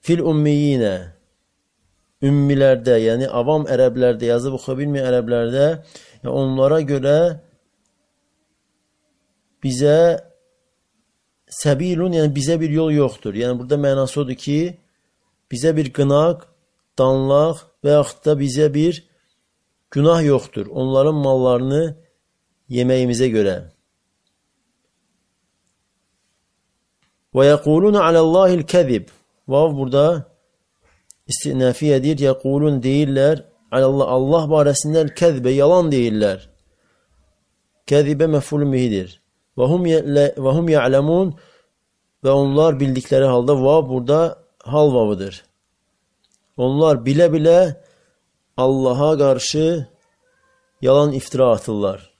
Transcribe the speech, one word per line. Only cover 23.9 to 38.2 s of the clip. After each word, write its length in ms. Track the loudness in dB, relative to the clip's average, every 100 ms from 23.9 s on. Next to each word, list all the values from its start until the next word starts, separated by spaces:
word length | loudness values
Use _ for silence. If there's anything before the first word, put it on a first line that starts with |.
| _ _ _ _ _ _ _ _ _ _ _ _ _ _ _ _ _ _ _ _ _ _ _ _ _ _ _ _ _ _ _ _ _ _ 2
Və 120 | 4
yəquluna 540 | 4 2 2 4 2 2
alallahil 560 | 4 4 2 2 0
kəzib. 480 | 0 0 2 -2 -6 _ _ _ -2
Vav 260 | 0 0
burada 320 | 0 -2 2 2 0 -6 _ _ _ _ _ _ _ _ _
istinafiyyədir. 1000 | _ -10 -6 -2 -2 0 0 0 0 0
Yəqulun 580 | 0 0 -2 0 0 0
deyirlər. 600 | 0 0 0 0 0 0 -6 _ _
Alallah, 400 | 0 2 2 0
Allah 300 | 0 0 0 2
barəsində 600 | 0 2 0 -2 -2 -2 0
kəzbə, 320 | 0 0 -2
yalan 400 | 2 4 4 2
deyirlər. 520 | 0 0 0 -2 -4 -12 _ _ _ _ _ _ _ _ _ _ _ _ _ -2
Kəzibə 420 | 0 2 0